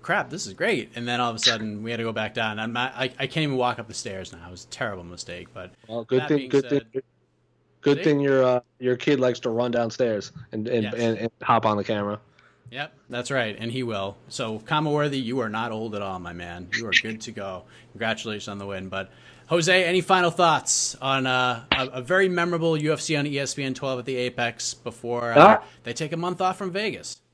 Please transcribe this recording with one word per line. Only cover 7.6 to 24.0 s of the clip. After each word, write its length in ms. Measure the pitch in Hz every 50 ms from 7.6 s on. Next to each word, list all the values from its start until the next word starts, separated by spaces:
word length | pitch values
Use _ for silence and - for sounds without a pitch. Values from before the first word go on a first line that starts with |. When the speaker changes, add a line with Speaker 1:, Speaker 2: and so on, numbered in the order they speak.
| _ _ _ _ -
Speaker 2:
good 160 | 143 143 143
Speaker 1:
See? 60 | 180
Speaker 2:
thing 160 | 156 147 143
your, 220 | 143 139 135 135 131
uh, 180 | 127 127 123 - _ _ _
your 160 | 127 123 127
kid 240 | 123 - - 147 131
likes 180 | 127 127 120 117
to 100 | - 127
run 200 | 113 113 123 123
downstairs 600 | 117 117 117 113 - - 127 117 110 104 98 - - - - - -
and, 140 | 110 107 117
and, 160 | 123 117 107
Speaker 1:
Yes. 100 | 104 110
Speaker 2:
and, 240 | 113 117 113 113 107
and 120 | 107 117 _ _ -
hop 220 | - 123 113 -
on 100 | 113 107
the 80 | 104 98
camera. 360 | - 113 104 101 101 104 104 _ _ _ _ _ - _ _ _ 123 117
Speaker 1:
Yep, 200 | 131 147 156 _ _ _ _
that's 220 | 127 120 123 -
right, 240 | 139 135 120 107 104
and 140 | - 107 -
he 140 | - 131 127
will. 320 | 117 110 98 98 98 95 - - -
So, 300 | - - 127 113 110 107
Kamaworthy, 640 | - - 160 151 156 151 147 147 147 147 139 135 127
you 160 | 113 123 131
are 100 | 117 110
not 220 | 107 110 113 120
old 240 | 113 110 110 117 104
at 80 | 104 101
all, 160 | 98 95 90
my 140 | 87 87 87
man. 360 | 87 87 85 85 90 90 87 95
You 100 | 107 117 110
are 40 | - -
good 200 | - 110 110 110 -
to 80 | -
go. 320 | 104 104 101 98 92 90 - - - - - - _
Congratulations 560 | 101 113 110 110 110 - 113 107 104 - -
on 100 | 101 101
the 80 | 98
win. 220 | 101 98 92 95 95
But, 240 | 95 95 98 - - - - - - - -
Jose, 380 | - 156 175 165 170 185 185 185
any 160 | 170 175 185
final 320 | 170 - 190 185 180 170 165
thoughts 640 | - 180 170 156 139 - - - - - - -
on, 320 | - - 135 135 135 131 131
uh, 340 | 127 127 127 123 120 117 131 -
a, 160 | - - 131
a 160 | 131 131 131 123
very 260 | 117 180 185 196 185
memorable 480 | 180 175 170 175 175 170 160 165 160
U 160 | 156 151 151 151
F 80 | 147
C 140 | - - 156
on 100 | 147 143
E 140 | 151 143 139
S 160 | 139 127 -
P 80 | - 139
N 100 | 135 131
twelve 280 | - - 135 131 123